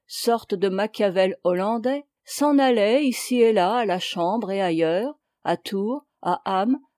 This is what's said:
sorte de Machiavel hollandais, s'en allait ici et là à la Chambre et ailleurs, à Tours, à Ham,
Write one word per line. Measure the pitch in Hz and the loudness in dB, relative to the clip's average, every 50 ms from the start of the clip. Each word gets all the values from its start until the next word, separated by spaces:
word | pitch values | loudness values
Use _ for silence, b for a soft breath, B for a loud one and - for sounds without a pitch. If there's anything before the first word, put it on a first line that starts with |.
| _ - | _ -16
sorte | - - - 233 233 226 - - 208 | -12 -6 0 0 0 0 -2 -4 -4
de | 180 190 196 | -2 -2 -2
Machiavel | 185 190 208 220 - - 208 202 170 190 190 190 - - - | 0 -2 -4 -4 -2 -2 0 0 2 2 0 0 0 -2 -2
hollandais, | 175 180 180 190 208 233 233 214 254 277 285 294 _ _ _ _ | -2 0 0 0 -2 -2 -2 -2 -4 -4 -4 -8 _ _ _ _
s'en | - - - 277 294 285 277 | -12 -4 -2 0 2 4 4
allait | 269 262 247 220 202 208 233 285 302 | 4 4 4 4 4 4 2 2 2
ici | 262 233 - - - 254 247 | 0 -2 -4 -4 -2 2 4
et | 233 226 220 | 4 4 4
là | 202 175 185 226 247 | 4 2 2 2 0
à | 233 | 0
la | 196 175 185 | 0 -2 -4
Chambre | - - - 180 170 175 208 240 208 185 | -4 -6 -4 -2 -2 0 0 -2 -2 -4
et | 196 196 | -2 -2
ailleurs, | 190 180 165 160 165 160 165 185 226 285 302 _ _ _ _ _ - | 0 0 0 0 0 0 0 0 -2 -4 -8 _ _ _ _ _ -4
à | - 175 | -4 -4
Tours, | 175 - - 202 196 202 214 262 294 - _ _ - - | -4 -4 -8 -6 -4 -4 -4 -4 -6 -8 _ _ -8 -4
à | 175 175 - - | -4 -4 -4 -4
Ham, | 196 190 185 196 240 262 285 - _ _ | -4 -2 0 0 0 0 -2 -4 _ _